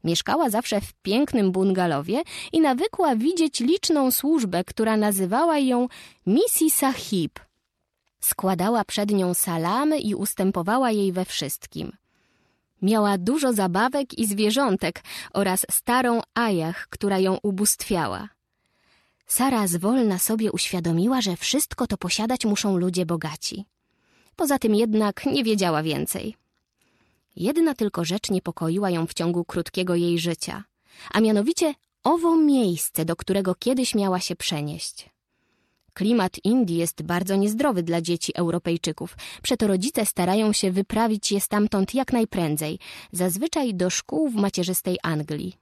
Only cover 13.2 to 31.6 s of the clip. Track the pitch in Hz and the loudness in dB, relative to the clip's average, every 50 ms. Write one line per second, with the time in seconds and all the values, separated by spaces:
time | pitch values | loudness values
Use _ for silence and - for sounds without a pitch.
13.2 | 180 208 269 320 277 254 240 202 190 185 170 285 330 262 262 285 277 - - - | 0 0 0 2 2 2 2 2 0 0 2 2 0 0 0 -2 -4 -4 -4 -4
14.2 | 226 208 202 202 214 208 220 269 285 233 185 - - 151 - - _ - - - | -4 -2 0 0 2 2 2 2 2 2 0 0 -2 -4 -6 -8 _ -16 -14 -14
15.2 | - - - - 202 190 185 190 - - - - - - 240 254 254 240 233 226 | -14 -6 -2 -2 0 0 0 -2 -2 -2 -4 -4 -2 0 0 2 2 2 0 0
16.2 | - _ _ 226 240 226 202 170 160 165 175 - - _ - - - 202 196 185 | -2 _ _ -2 0 0 0 0 0 -2 -6 -8 -10 _ -10 -4 -2 0 2 2
17.2 | 190 185 190 - - 208 190 185 208 208 - - - - 208 175 151 104 92 92 | 2 2 2 0 -2 -2 0 0 0 0 0 -2 -2 -2 -2 0 0 -2 -4 -6
18.2 | - 208 _ _ _ _ _ _ _ _ _ _ _ _ _ _ _ _ _ _ | -8 -12 _ _ _ _ _ _ _ _ _ _ _ _ _ _ _ _ _ _
19.2 | _ - - - 247 269 254 226 208 185 170 170 175 208 247 262 233 214 190 185 | _ -6 0 2 2 4 4 2 2 2 0 0 2 2 4 4 4 2 2 0
20.2 | - - 220 220 220 208 - 175 - - - 180 165 170 165 170 185 233 262 254 | 0 0 0 0 0 -2 0 -2 -4 -2 -2 -2 0 2 2 2 2 2 2 0
21.2 | 220 196 175 - - - - 285 - - - - 254 - 208 - - 180 - - | 0 -2 -4 -4 -4 -2 0 0 0 -2 -2 -4 -2 -2 -2 -4 -4 -4 -4 -2
22.2 | 214 226 254 247 - 220 208 - - 202 190 175 175 185 170 185 180 160 170 160 | -2 -2 -2 0 0 0 0 2 0 0 2 2 2 0 0 -2 -2 -2 -2 -4
23.2 | 156 156 156 - - - - 196 202 _ _ _ _ _ _ _ _ _ _ _ | -4 -8 -10 -8 -10 -10 -8 -10 -12 _ _ _ _ _ _ _ _ _ _ _
24.2 | _ _ _ - 359 277 285 262 - 220 214 208 233 226 214 214 220 208 - - | _ _ _ -4 0 0 0 2 2 2 4 4 2 2 2 2 2 2 -2 -2
25.2 | - 277 277 285 247 220 214 202 190 175 160 151 156 160 147 139 - - - - | -4 -2 0 0 2 2 2 2 2 2 0 0 0 -2 -2 -2 -4 -4 -6 -6
26.2 | - 214 214 _ _ _ _ _ _ _ _ _ _ _ _ _ _ _ _ _ | -8 -8 -10 _ _ _ _ _ _ _ _ _ _ _ _ _ _ _ _ _
27.2 | _ _ _ - 165 220 294 330 330 320 277 - 220 202 - - 170 160 180 214 | _ _ _ -4 -2 0 2 2 2 2 2 0 -2 -2 0 -2 -4 -2 -4 -4
28.2 | - - 202 180 - 170 165 - 165 160 165 196 208 190 175 165 165 160 - - | -2 -2 -2 -2 -2 -4 -6 -4 -2 -2 0 0 0 0 0 0 -2 -4 -4 -2
29.2 | 170 170 175 175 170 - - 175 165 - - 190 185 180 175 175 175 175 170 170 | -2 0 0 -2 -4 -2 -4 -6 -6 -4 -4 -4 -2 0 0 0 2 2 0 0
30.2 | 165 175 165 - - - - 202 208 _ _ _ _ _ - - - - - 214 | 0 -2 -4 -4 -8 -10 -10 -12 -14 _ _ _ _ _ -20 -20 -16 -2 2 2
31.2 | 220 214 220 202 208 277 339 - | 4 4 4 4 2 2 0 2